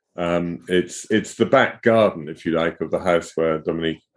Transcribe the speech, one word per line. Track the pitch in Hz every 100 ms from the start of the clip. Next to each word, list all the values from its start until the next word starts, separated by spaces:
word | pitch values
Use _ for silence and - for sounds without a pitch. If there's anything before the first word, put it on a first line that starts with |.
| _ -
Um, | 87 87 87 85 -
it's, | 92 87 - -
it's | 107 -
the | - 107
back | 135 117 -
garden, | 117 113 104 87 73
if | 80 85
you |
like, | 82 82 -
of | 80
the | 87
house | 90 85 82 -
where | 82 78
Dominique, | 87 82 82 76 _